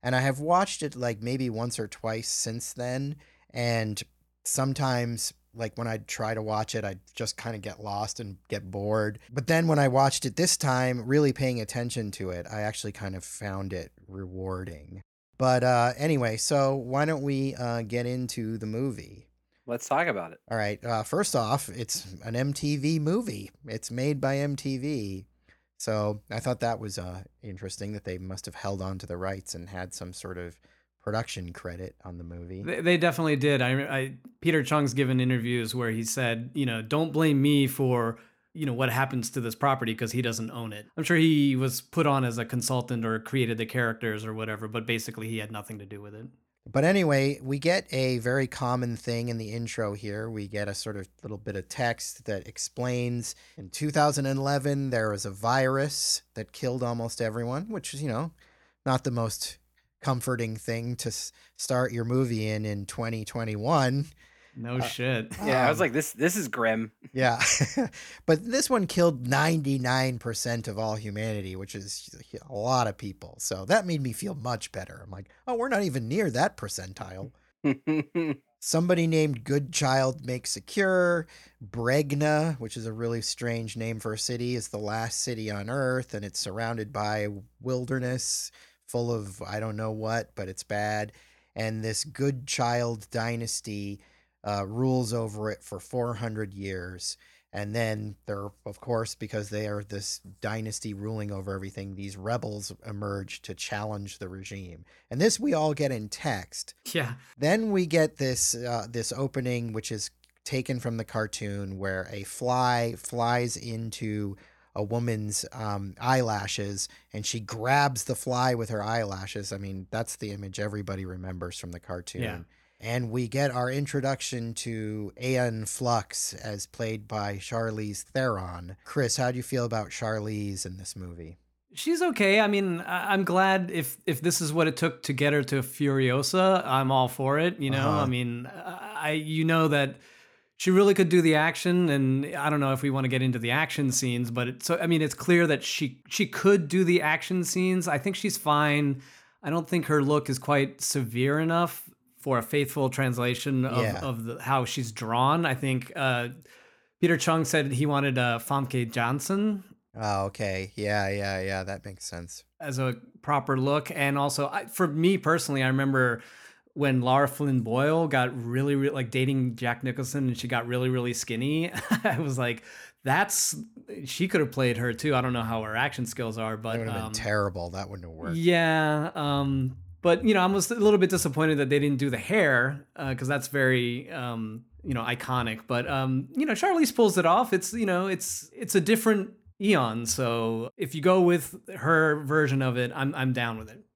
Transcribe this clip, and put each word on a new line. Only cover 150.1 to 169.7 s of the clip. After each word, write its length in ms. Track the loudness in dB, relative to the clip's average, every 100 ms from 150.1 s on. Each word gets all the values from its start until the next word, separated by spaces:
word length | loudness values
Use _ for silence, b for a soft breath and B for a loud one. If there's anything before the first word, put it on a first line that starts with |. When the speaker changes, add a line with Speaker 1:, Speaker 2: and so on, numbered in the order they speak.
| 4 2
Speaker 3:
is 80 | -4
quite 420 | 2 2 2 -2
severe 580 | -2 -2 -2 0 2 2
enough 500 | 2 2 0 -2 -16 _ _ _
for 200 | 0 0
a 40 |
faithful 460 | 2 0 0 0 0
translation 760 | 2 0 2 0 0 0 0
of, 200 | 2 2
Speaker 1:
Yeah. 160 | 0 0
Speaker 3:
of 220 | -4 -4 -6
the, 160 | -8
how 240 | 0 2 2
she's 260 | -2 -6
drawn. 540 | -6 -2 4 4 4 2
I 80 |
think, 400 | 0 0 0 -2 0
uh, 340 | 2 2 -2 -8 -20 b b b b b
Peter 160 | 4 4
Chung 300 | 4 2 4
said 260 | 2 2
he 140 | 0 2
wanted, 320 | 2 2 2
uh, 220 | 2 2
Famke 520 | 0 -2 0 -2 -2
Janssen 720 | 0 0 -2 -2 0 0 -2 -8 -20 _ -6
Speaker 1:
Oh, 260 | -2 0 -2
okay. 480 | -2 -4 -2 -6 -6
Yeah, 340 | -2 0 0
yeah, 320 | -2 -2 -2
yeah. 220 | -2 -4
That 220 | -4 -8 -10
makes 200 | -14 -12
sense. 380 | -10 -12 -16 _ _
Speaker 3:
as 180 | -6 -2
a 160 | -2 -2 -10 -14
proper 360 | 0 0 2 0
look. 320 | 2 2 0 0
And 200 | 2 2
also, 300 | 0 0 -2
I, 180 | -4 -6
for 220 | 0 0
me 300 | 4 4 4
personally, 460 | 4 2 2 2
I 40 | 4
remember 540 | 4 4 4 4 2 B B B B B
when 280 | 0 2 4
Lara 260 | 6 6 4
Flynn 340 | 2 2 2
Boyle 460 | 2 2 4 4 4
got 220 | 2 2 -2
really, 360 | -2 0 2 2
really, 180 | 2
like, 160 | 0 -2
dating 460 | 0 2 2 0 0
Jack 280 | -2